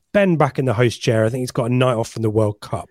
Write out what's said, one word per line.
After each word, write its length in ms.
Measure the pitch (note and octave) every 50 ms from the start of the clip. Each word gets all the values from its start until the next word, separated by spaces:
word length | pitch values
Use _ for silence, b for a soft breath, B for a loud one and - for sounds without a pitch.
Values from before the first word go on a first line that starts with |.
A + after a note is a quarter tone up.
| B _
Ben 240 | - G#3 G3+ F#3 E3+
back 240 | C#3+ D3+ C3 - -
in 60 | C3+
the 80 | B2+ G#2+
host 280 | G#2+ B2 A#2 - -
chair. 240 | - C3 A#2 A2 A2
I 40 | A2+
think 120 | B2 C3
he's 100 | B2+ B2
got 200 | - - B2 A#2
a 20 | B2
night 220 | B2+ B2+ B2+ B2
off 140 | A2 A#2 -
from 120 | - A2+
the 80 | A2 A2
World 300 | G#2 A2 A2 G#2 G#2 -
Cup. 300 | - - - F2 F2 -